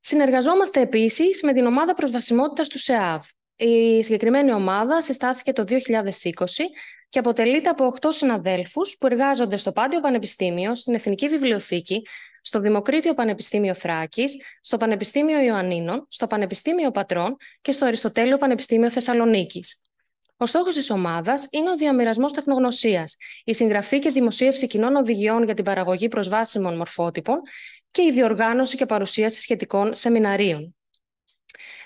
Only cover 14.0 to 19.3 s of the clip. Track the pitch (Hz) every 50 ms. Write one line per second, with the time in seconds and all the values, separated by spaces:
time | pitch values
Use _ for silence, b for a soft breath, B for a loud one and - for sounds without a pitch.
14 | 160 156 - - 254 277 277 269 B B B B _ - - 220 226 220 214 202
15 | 208 - - 277 294 311 311 294 277 240 220 196 180 185 180 170 170 170 196 269
16 | - _ - - 233 220 220 208 202 180 190 - - 302 339 359 320 262 - 202
17 | 196 - 175 175 170 208 277 B B B B B _ - 277 285 285 247 226 226
18 | - 220 - 233 233 247 269 277 294 277 247 220 - - 233 226 233 233 233 254
19 | 233 - 240 233 226 233